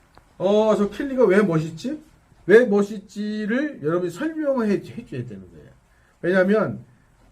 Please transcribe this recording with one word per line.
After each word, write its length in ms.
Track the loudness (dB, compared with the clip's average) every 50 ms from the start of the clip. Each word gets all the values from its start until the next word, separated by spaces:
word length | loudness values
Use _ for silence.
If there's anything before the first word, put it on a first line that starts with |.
| _ _ _ -20 _ _ _ -4
어, 360 | 0 2 4 4 4 4 2
저 140 | 2 0 -2
킬리가 360 | -2 -6 -6 -4 0 2 4
왜 160 | 4 6 4
멋있지? 600 | 4 2 2 0 -2 -4 -8 -10 -8 -8 -8 -10 -12 _ _ _ _ _ _ _ 2 6
왜 180 | 6 6 6
멋있지를 1160 | 6 2 0 0 -2 -6 -12 -14 -14 -12 -10 -8 -8 -6 -6 -4 -2 -2 -2 -2 -4 -6 -6 -4
여러분이 260 | -2 -2 -2 -2 -4
설명을 600 | -6 -6 -8 -6 -6 -4 -2 -2 0 0 0 0
해, 40 | -2
해줘야 520 | -2 -4 -8 -16 -16 -14 -12 -10 -10 -10
되는 260 | -10 -12 -16 -18 -20
거예요. 180 | -20 -20 -20 -20 -20 _ _ _ _ _ _ _ _ _
왜냐하면, 640 | -2 0 2 2 4 4 2 0 0 -2 -4 -10 -12 -18 -20 _ _ _ _ _ _ _